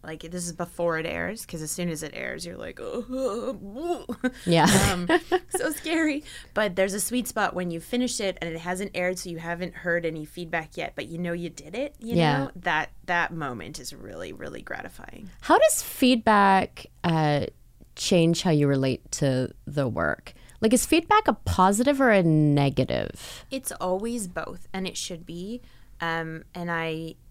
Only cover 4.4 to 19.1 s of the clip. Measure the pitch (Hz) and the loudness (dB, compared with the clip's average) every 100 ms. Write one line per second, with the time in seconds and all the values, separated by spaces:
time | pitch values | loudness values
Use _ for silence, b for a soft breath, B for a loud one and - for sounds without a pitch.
4.4 | - 165 160 196 202 180 175 320 - 359 | 2 6 8 8 6 2 2 2 2 -2
5.4 | - 370 320 302 311 339 311 285 B B | 0 -2 -2 -4 -2 0 2 0 B B
6.4 | B - 208 180 190 202 - 247 - - | B -2 0 2 0 0 -2 -2 -2 0
7.4 | 202 - 180 165 165 247 247 - 202 185 | 0 0 -4 -6 -4 -2 0 0 -2 -2
8.4 | 170 165 170 185 202 175 180 185 185 165 | -6 -6 -4 -4 -4 -2 -2 -2 -6 -8
9.4 | 165 170 180 - 175 170 165 160 151 - | -6 -6 -6 -6 -2 0 0 -6 -10 -12
10.4 | 170 165 156 - 156 - - 165 175 170 | -6 -6 -6 -10 -8 -8 -8 -4 -4 -4
11.4 | 170 - 151 202 294 - 220 170 156 143 | -6 -10 -12 -8 -8 -8 0 2 4 2
12.4 | 139 180 175 156 - - - 175 165 165 | -2 -4 -2 0 -2 -10 -2 0 0 -4
13.4 | 143 117 85 151 127 - 98 82 87 - | -8 -8 -12 -12 -14 -14 -14 -10 -10 -10
14.4 | - 60 - - - - - - 185 - | -10 -10 -10 -10 -12 -14 -16 -16 -16 -14
15.4 | - 359 622 - - - 254 254 220 208 | 4 6 6 4 -4 2 4 4 6 6
16.4 | 196 190 185 - - - 175 160 151 147 | 6 6 2 -8 -20 -4 0 2 4 2
17.4 | - - - - - - - 180 165 170 | -2 -10 -20 -20 -20 -8 2 6 6 4
18.4 | 180 151 143 139 135 123 - | 4 4 4 4 2 -2 -6